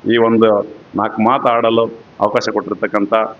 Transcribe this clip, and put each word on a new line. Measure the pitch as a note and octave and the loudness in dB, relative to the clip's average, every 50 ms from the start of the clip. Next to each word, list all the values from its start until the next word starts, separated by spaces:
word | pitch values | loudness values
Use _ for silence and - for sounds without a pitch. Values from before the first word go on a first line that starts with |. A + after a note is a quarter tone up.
| - - | -2 0
ಈ | A2+ | 2
ಒಂದು | A#2 A2+ A2+ A#2 A2 A2+ A2 G#2+ G#2 G2+ - - - - - - | 2 4 4 4 4 4 4 4 2 -2 -6 -12 -20 -20 -8 -4
ನಾಲ್ಕು | G2 G#2 A2 - - | -4 -4 -2 -2 0
ಮಾತಾಡಲು | G#2+ A2+ C3 C#3 - B2+ A#2 A#2 A#2 A2+ A2+ A2+ A2+ G2+ - - - - - - | 2 2 2 2 0 0 0 2 0 2 2 0 0 -2 -4 -14 -20 -20 -4 -2
ಅವಕಾಶ | - G#2 G#2 A#2+ G#2+ A2+ | -2 0 0 -2 -2 -2
ಕೊಟ್ಟಿರ್ತಕ್ಕಂಥ | G#2 G#2+ G2+ - G2+ - - G2 G#2+ G#2 G2+ G2 A2 A2 A2 A2 - | -4 -4 -4 -6 -6 -6 -4 -4 -2 -2 -2 0 0 0 0 -2 -6